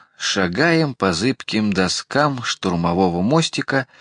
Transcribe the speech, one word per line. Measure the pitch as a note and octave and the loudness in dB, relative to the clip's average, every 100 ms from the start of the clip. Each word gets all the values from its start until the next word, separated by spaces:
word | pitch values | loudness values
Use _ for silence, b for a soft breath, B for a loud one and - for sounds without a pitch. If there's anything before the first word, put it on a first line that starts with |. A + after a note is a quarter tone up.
| - - | -16 -8
шагаем | - G2+ F2+ F2+ E3 E3 D3+ | -4 0 0 2 2 2 0
по | - F#2+ | 0 0
зыбким | E2 A#2+ B2+ - A2 G#2+ | 2 0 -2 -4 -2 0
доскам | F#2+ F2+ - - C3+ D3 C3 | 0 0 -2 -4 0 0 0
штурмового | A#2 - F#2+ F2 E2+ F2 F#2 F2 | -6 -4 -2 0 0 2 2 2
мостика, | G2+ D#3+ D#3 - - C3+ B2+ B | 2 2 0 -4 -2 -2 -4 B